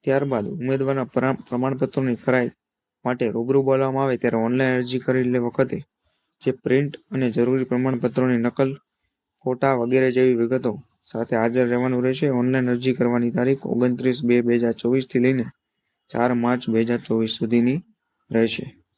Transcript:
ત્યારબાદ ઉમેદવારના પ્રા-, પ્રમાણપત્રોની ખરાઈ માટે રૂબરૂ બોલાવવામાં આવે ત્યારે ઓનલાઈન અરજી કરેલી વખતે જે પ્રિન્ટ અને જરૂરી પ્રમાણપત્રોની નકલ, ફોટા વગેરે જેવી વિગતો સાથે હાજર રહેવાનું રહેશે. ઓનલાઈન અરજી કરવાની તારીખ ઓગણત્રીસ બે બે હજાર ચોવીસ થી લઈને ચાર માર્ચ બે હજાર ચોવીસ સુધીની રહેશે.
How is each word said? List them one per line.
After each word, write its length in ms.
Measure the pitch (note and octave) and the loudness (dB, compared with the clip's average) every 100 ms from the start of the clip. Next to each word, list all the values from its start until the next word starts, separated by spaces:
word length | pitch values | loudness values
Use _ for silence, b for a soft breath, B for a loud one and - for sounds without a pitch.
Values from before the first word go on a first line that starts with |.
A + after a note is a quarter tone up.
ત્યારબાદ 440 | - C3+ C#3+ B2 G#2 | 0 0 0 -2 -4
ઉમેદવારના 560 | - B2+ C3+ C3+ C3+ | -6 -4 -2 0 -2
પ્રા-, 280 | B2 - B2+ | -2 -2 0
પ્રમાણપત્રોની 840 | C3+ - B2 C3 C3 C3+ - C3 A#2 | -2 -6 -4 -2 -2 -2 -2 -2 -2
ખરાઈ 340 | - B2+ A#2+ - _ _ _ _ | 0 0 0 -6 _ _ _ _
માટે 260 | B2 B2 A#2 | -6 -2 -2
રૂબરૂ 320 | A2+ A#2+ C3+ | -2 0 0
બોલાવવામાં 420 | C3+ C3+ C3+ C3+ | 2 0 0 0
આવે 120 | C#3 B2 | -2 0
ત્યારે 200 | B2 A2+ | 0 0
ઓનલાઈન 400 | A2+ B2+ C3 B2+ | 0 0 2 0
અરજી 220 | B2 B2+ | -2 -4
કરેલી 400 | B2+ C3 B2 B2 | 0 0 0 0
વખતે 460 | A#2+ - C3+ - - _ _ _ _ _ | -2 -2 -2 -2 -10 _ _ _ _ _
જે 80 | - | -6
પ્રિન્ટ 440 | B2+ - C3 C#3+ - | -4 0 0 0 -8
અને 340 | _ C3+ B2+ | _ -4 -2
જરૂરી 340 | A2+ A#2+ C3 | 0 0 0
પ્રમાણપત્રોની 720 | B2+ B2 B2+ B2+ B2 - B2+ A#2+ | -2 -2 -2 -2 -2 0 0 0
નકલ, 380 | A#2+ - C3+ C#3+ _ _ _ _ _ _ | -2 -2 -2 -4 _ _ _ _ _ _
ફોટા 300 | C3 B2+ C#3 | -6 -2 0
વગેરે 380 | C3 A#2+ C3 C3 | 0 2 2 4
જેવી 220 | B2 B2+ | 4 4
વિગતો 480 | A#2+ A#2 C3 B2+ G#2+ - _ | 4 0 0 -2 -4 -12 _
સાથે 320 | - A2+ A2+ A#2 | -10 -8 -2 0
હાજર 300 | A2+ B2 B2 | 2 2 0
રહેવાનું 380 | B2 B2+ B2 | 0 0 0
રહેશે. 240 | B2+ C3+ D3+ | 0 0 0
ઓનલાઈન 420 | B2+ B2 C3 B2+ | 0 2 0 0
અરજી 220 | B2 C3 | 0 0
કરવાની 380 | B2+ A#2+ A#2+ A#2+ | 0 0 2 0
તારીખ 360 | B2 B2 C3+ - | 0 0 0 -2
ઓગણત્રીસ 580 | A#2 B2 B2 B2+ B2 | 0 0 0 -2 -2
બે 160 | A#2+ A#2+ | 2 2
બે 160 | A#2+ A#2+ | 4 2
હજાર 160 | A#2 | 0
ચોવીસ 340 | A2+ - C3 B2+ | -2 0 0 0
થી 120 | B2+ | 2
લઈને 260 | B2 C3 A#2+ _ _ _ _ _ _ | 2 2 -4 _ _ _ _ _ _
ચાર 220 | A#2 A#2+ | 0 2
માર્ચ 380 | A#2+ A#2+ B2 A#2+ | 2 0 0 0
બે 100 | A2+ | 0
હજાર 180 | A#2 A#2+ | 2 -2
ચોવીસ 320 | - A2+ A2 | 0 0 0
સુધીની 520 | - A2 A#2+ A#2+ D3 - _ _ _ _ | -2 0 2 2 0 -6 _ _ _ _
રહેશે. 540 | A2+ A2+ - - - _ | 0 0 0 -8 -16 _